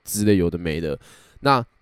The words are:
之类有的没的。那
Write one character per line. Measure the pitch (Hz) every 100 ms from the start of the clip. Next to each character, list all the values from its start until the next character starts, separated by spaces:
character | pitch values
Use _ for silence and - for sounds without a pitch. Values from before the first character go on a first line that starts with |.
之 | - 104 104
类 | 98
有 | 87
的 | 85
没 | 87 78
的。 | 80 69 - - _ -
那 | 139 131 113 _